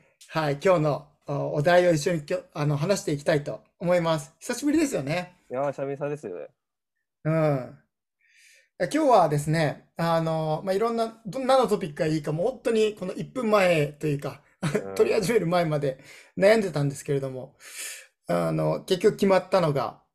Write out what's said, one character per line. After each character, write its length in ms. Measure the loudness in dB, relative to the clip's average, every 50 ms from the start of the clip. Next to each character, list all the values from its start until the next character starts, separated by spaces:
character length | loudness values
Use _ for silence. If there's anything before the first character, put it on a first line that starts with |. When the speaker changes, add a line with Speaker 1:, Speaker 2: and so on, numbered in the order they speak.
| _ _ _ _ -18 -8
Speaker 1:
は 240 | -6 -4 -2 -2
い、 80 | -2 0 2
今 120 | 2 4
日 60 | 4
の、 260 | 2 0 0 -2 -6 -12 _ _ _
お、 280 | -8 -8 -6 -6 -4 -2
お 60 | 0 2
題 240 | 4 6 6 6 6
を 60 | 4
一 160 | 2 2 0
緒 40 | -2
に 80 | -2 -2
き 100 | -4 -6
ょ-、 80 | -6 -6 -8 -8
あ 120 | -4 -2
の、 120 | 0 0 0
話 240 | 0 0 -2 -2
し 20 | -2
て 80 | -4 -4
い 40 | -2
き 60 | 0
た 100 | 0 0
い 80 | 0 0
と 200 | -4 -8 -10 _ _ _ -6
思 160 | -2 0 2
い 60 | 2
ま 180 | 2 2 0 -2
す。 160 | -4 -8 _ _
久 140 | -10 -10 -8
し 120 | -4 -2
ぶ 60 | 0 2
り 60 | 2
で 60 | 2
す 80 | 0 -2
よ 60 | -4
ね。 360 | -4 -4 -4 -4 -6 -8 -12 _ _ -10
Speaker 2:
い 40 | -6
や 80 | -4
ー、 100 | -4 -4
久 140 | -4 -4 -6
々 240 | -6 -6 -6 -6 -6
で 80 | -6 -8
す 100 | -8 -10
よ 80 | -12 -12
ね。 100 | -12 -14 _ _ _ _ _ _ _ _ _ _ _ _ _ _ -4
Speaker 1:
う 80 | -2
ん。 480 | 0 2 2 2 0 -2 -4 -8 -14 -20 _ _ _ _ _ _ _ _ _ _ _ _ _ _ _ _ _ _ _ -6
今 80 | -4 -2
日 80 | 0 0
は 300 | 2 4 6 6 6 4
で 100 | 2 0
す 100 | -2 0
ね、 400 | 0 0 0 0 -2 -6 -12 _ _ -4
あ 240 | -2 0 0 0
の、 400 | 0 0 -2 -2 -2 -2 -4 -4 -2
ま 60 | -2
あ、 40 | -2
い 40 | 0
ろ 120 | 0 -2
ん 40 | -2
な、 260 | -2 -4 -4 -6 -10 -14
ど 140 | -12 -8 -4
ん 80 | 0 2
な 100 | 4 4
の 100 | 4 2
ト 100 | 0 -2
ピ 80 | -2 -4
ッ 60 | -6
ク 60 | -4
が 60 | -2 -2
い 100 | -2 -2
い 40 |
か、 100 | -2 -4
も 120 | -4 -2 -2
う 20 | -2
本 120 | -4 -4 -2
当 80 | 0
に 240 | 2 2 2 0 0
こ 100 | -4 -8
の 80 | -8 -8
一 120 | -8 -10
分 240 | -8 -6 -4 0 2
前 380 | 4 4 4 4 4 4 2 0
と 200 | -4 -4 -4 -4
い 80 | -2
う 40 | -4
か、 240 | -4 -8 -12 -12 _ _ _ _
Speaker 2:
う 300 | -4 -2 -2 -2 -4 -2
ん。 40 | 0
Speaker 1:
<laughs> 0 |
取 140 | 2 2 2
り 60 | 2
始 180 | 2 0 2 2
め 60 | 0
る 80 | 2 2
前 180 | 2 2 2
ま 140 | 2 0 -2
で 200 | -2 -2 -4 -6 -10 -20 -20 -20 -20 _ _ 2
悩 200 | 4 6 6 6
ん 40 |
で 100 | 4 0
た 120 | -2 -2 -2
ん 60 | -2
で 60 | -2
す 80 | -4 -4
け 100 | -4 -2
れ 60 | -2
ど 100 | -2 -4
も、 280 | -8 -10 -12 -14 -18 _ -20 -20 -16 -14 -14 -14 -14 -16 -18 -20 _ _ _ -4
あ 240 | -2 0 0 0
の、 320 | 0 0 0 -2 -2 -4 -2
結 180 | -4 -2 2
局 140 | 2 2 2
決 100 | 2 2
ま 120 | 4 4 2
っ 120 | 2 2
た 120 | 2 2
の 120 | 2 2 0
が、 300 | 0 -2 -4 -6 -12 _ _